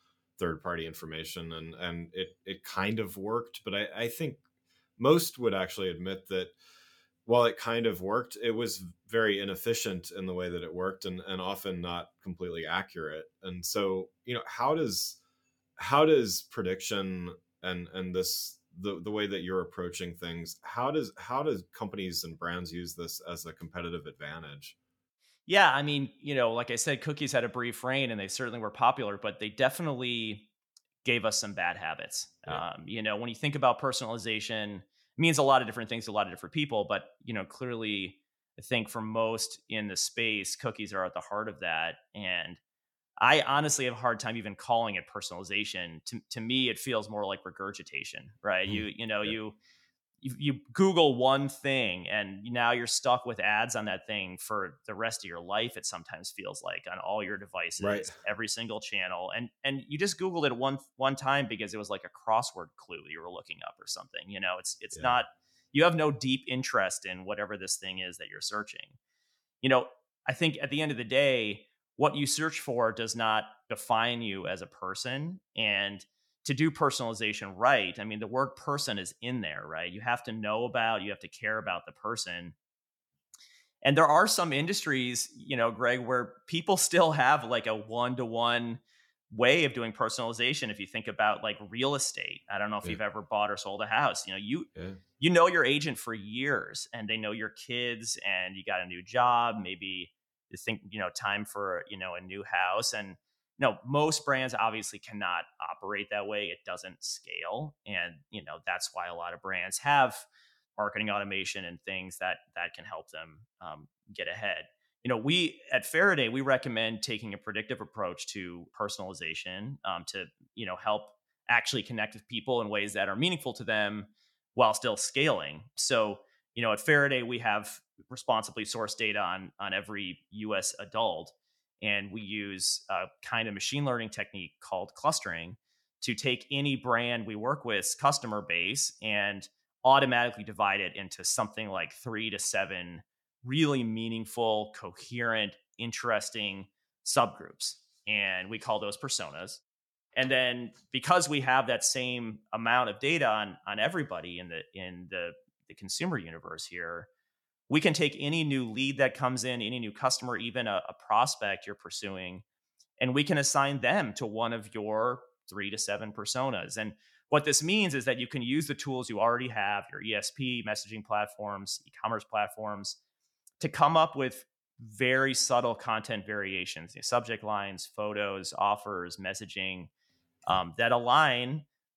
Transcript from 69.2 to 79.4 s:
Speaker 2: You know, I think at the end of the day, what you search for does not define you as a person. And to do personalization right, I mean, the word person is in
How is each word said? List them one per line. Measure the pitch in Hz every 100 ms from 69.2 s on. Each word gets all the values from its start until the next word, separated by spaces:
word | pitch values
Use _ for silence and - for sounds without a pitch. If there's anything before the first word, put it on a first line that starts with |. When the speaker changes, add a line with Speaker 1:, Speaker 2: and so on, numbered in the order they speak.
| _ _ _ _
Speaker 2:
You | 135
know, | 127 - - _ _ -
I |
think | 131 160 -
at | 143
the | 143
end | 156
of | 120
the |
day, | 113 131 143 127 107 101 - _ _
what | - 143 143
you | 139
search | - 160 -
for | - 120 113
does | 110 113
not | 117 110 107 107 - -
define | 110 - 113 117 120
you | 113 95 90
as | 92
a | 90
person. | - 92 95 123 135 160 185 _ 104
And | 107 101 101 98 - _ _ _
to | -
do | 135 160
personalization | 147 143 - 117 110 107 104 98 92
right, | 123 127 92 107
I |
mean, | 107 107
the | 107
word | 127 135
person | - - 143 139 101
is | 90 -
in | 120 127